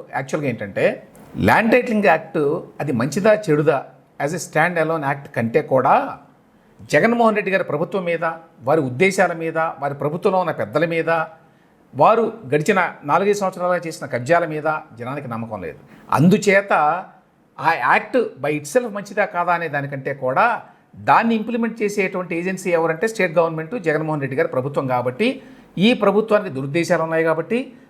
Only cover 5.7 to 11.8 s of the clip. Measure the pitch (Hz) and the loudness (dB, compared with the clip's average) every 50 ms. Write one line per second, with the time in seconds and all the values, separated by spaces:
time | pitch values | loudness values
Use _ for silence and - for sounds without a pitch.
5.7 | 135 127 123 151 185 - 277 - - - - _ _ _ _ _ _ _ _ _ | 0 2 4 4 2 2 2 -2 -10 -14 -18 _ _ _ _ _ _ _ _ _
6.7 | _ _ - - 143 151 196 226 233 233 233 220 208 208 185 190 190 190 - - | _ _ -8 0 2 2 4 4 2 4 2 2 2 0 -2 0 0 0 0 -2
7.7 | - 147 170 147 - 190 180 170 170 160 170 165 170 - - - _ - 113 135 | -2 -4 -4 -4 -4 -4 -2 -2 -2 -2 -2 -4 -4 -6 -14 -20 _ -8 -2 0
8.7 | 156 165 135 127 120 131 185 196 190 208 185 175 170 165 165 165 160 160 160 165 | 2 2 0 -2 0 0 0 2 4 2 0 0 0 -4 -6 -4 -2 -2 -4 -4
9.7 | - - 143 143 139 139 165 151 160 175 - 196 190 185 180 160 - 120 110 104 | -4 -6 -6 -6 -6 -4 -6 -6 -4 0 -2 0 0 2 0 -2 -4 -4 -6 -2
10.7 | 113 151 170 165 165 165 151 160 165 160 160 - - - _ _ _ _ _ _ | 0 0 0 0 0 -2 0 0 0 0 -2 -4 -8 -20 _ _ _ _ _ _
11.7 | _ _ | _ _